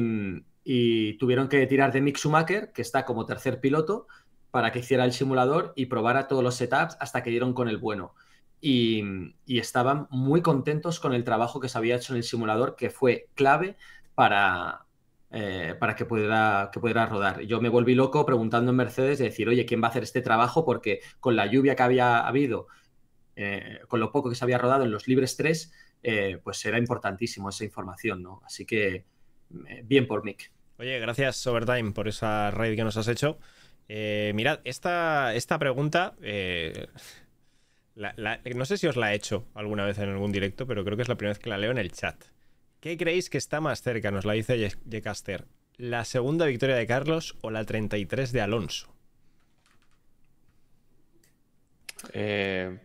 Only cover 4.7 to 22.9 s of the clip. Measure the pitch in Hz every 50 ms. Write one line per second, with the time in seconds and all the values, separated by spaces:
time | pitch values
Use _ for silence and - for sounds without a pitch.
4.7 | 113 123 120 - 135 123 127 127 123 - 139 135 131 127 127 131 151 175 - -
5.7 | - 139 127 123 117 113 110 117 123 135 135 - 139 131 123 123 123 - 127 117
6.7 | 131 147 170 165 - - - - - 123 113 120 117 117 127 127 123 127 123 113
7.7 | 107 - 120 110 104 98 87 - _ _ _ _ _ _ _ _ _ _ - 147
8.7 | 131 123 117 113 113 107 104 101 95 95 87 - - _ _ - 127 117 - -
9.7 | - 127 120 131 143 147 143 - 131 127 131 135 151 170 170 170 147 131 127 147
10.7 | 151 156 165 175 165 - - 143 127 120 113 117 113 110 117 117 - 139 123 123
11.7 | - 120 113 117 123 123 - - 131 117 117 - - 117 113 107 107 113 131 -
12.7 | - - 120 104 - - 135 123 113 - - - _ - 139 135 147 151 180 196
13.7 | 202 - - - - - - - - - 123 104 101 101 101 95 90 90 87 80
14.7 | - - - _ _ _ _ _ _ _ _ _ - 110 107 98 92 92 82 78
15.7 | - - 117 110 104 - 123 117 117 110 107 104 110 110 110 107 101 98 98 101
16.7 | - - - 113 110 113 113 110 110 98 101 95 95 - - 101 117 110 120 120
17.7 | 113 120 117 123 127 127 131 127 - 151 143 135 131 117 113 110 117 117 120 127
18.7 | 123 127 123 - - - 131 139 143 135 123 104 - - 104 113 123 127 113 -
19.7 | 120 113 113 117 - 127 117 - - 127 120 - 113 113 123 123 - 165 160 131
20.7 | 117 110 - 110 95 - - - - - - 131 113 107 101 101 120 135 135 139
21.7 | 127 127 127 123 123 127 123 123 120 117 - - - 139 143 123 107 90 - -
22.7 | - - _ _